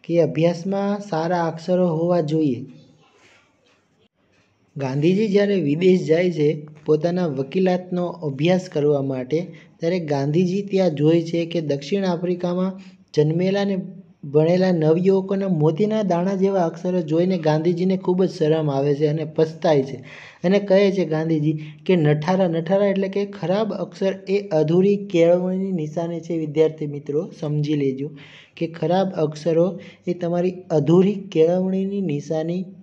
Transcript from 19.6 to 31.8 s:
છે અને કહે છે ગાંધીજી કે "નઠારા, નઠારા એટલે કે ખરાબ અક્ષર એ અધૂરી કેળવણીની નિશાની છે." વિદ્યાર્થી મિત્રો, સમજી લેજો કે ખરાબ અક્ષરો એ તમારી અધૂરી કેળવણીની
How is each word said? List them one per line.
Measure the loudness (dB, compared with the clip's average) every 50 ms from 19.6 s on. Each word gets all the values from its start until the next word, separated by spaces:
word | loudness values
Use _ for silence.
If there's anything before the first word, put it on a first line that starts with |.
| 2 2 2 2
છે | 2 -2 -6 -14 -14 -18 -20 -20 -20 -20 -18 _ 0
અને | 2 2 2
કહે | 2 4 4 6 6 4
છે | 2 0 -2
ગાંધીજી | 0 -2 -2 0 0 0 2 2 0 -2 -2 -6 -14 -18 -12 0
કે | 2 2
"નઠારા, | 4 4 4 2 2 2 0 2 2 2 0
નઠારા | 0 -2 -2 0 0 2 2
એટલે | 2 0 0 -2 -2
કે | -2 -4 -4
ખરાબ | -4 -6 -8 -4 -2 0 0 0 -2 -4
અક્ષર | -6 -8 -10 -6 -4 -2 -2 -2 -4 -6 -2
એ | -2 -2 -2 0
અધૂરી | 0 0 2 4 4 4 4 4 2
કેળવણીની | 2 -2 -2 2 4 6 6 6 4 2 -2 -2 -4 -4 -4
નિશાની | -4 -4 -4 -6 -6 -6 -6 -6 -6 -8
છે." | -8 -6 -4 -4
વિદ્યાર્થી | -4 -4 2 2 2 2 2 -4 -8
મિત્રો, | -8 -8 -10 -8 -4 -4 -4 -4 -4 -10 -8
સમજી | -6 -4 -2 -2 0 0 0
લેજો | 0 0 -2 -2 -4 -8 -10 -10 -16 -20 -20 -20 -20 -20 _ _
કે | -8 -8
ખરાબ | -8 -6 -6 -2 0 0 0 0 -2
અક્ષરો | -2 -2 -4 -4 -4 -4 -4 0 2 2 2 0 -2 -8 -14 -18 -20 _ _
એ | -6 -6
તમારી | -4 -4 -2 -2 0 -2 -2 -4 -6 -8 -2
અધૂરી | 0 0 4 6 6 6 6 4 2
કેળવણીની | -2 -8 -4 2 4 4 4 4 0 0 -2 -2 -2